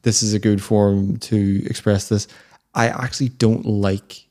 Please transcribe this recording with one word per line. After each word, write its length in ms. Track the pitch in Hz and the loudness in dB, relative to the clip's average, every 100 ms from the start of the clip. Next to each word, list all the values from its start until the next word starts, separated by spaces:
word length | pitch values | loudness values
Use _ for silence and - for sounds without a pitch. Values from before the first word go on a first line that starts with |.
this 200 | - 107 | 0 0
is 120 | 110 | 0
a 40 | 104 | 0
good 240 | 107 101 | 2 0
forum 540 | 101 107 101 98 98 110 | 2 2 4 2 0 -4
to 440 | - 107 98 98 | -2 0 2 0
express 440 | - - - 101 - | -2 -4 0 0 0
this. 180 | 104 - - _ _ _ | -2 -2 -16 _ _ _
I 140 | - 117 | -2 0
actually 420 | - 123 - 131 | -2 -8 -4 -6
don't 340 | - 117 113 | 0 0 0
like 640 | 113 104 101 98 _ - _ | -2 -2 -2 -4 _ -20 _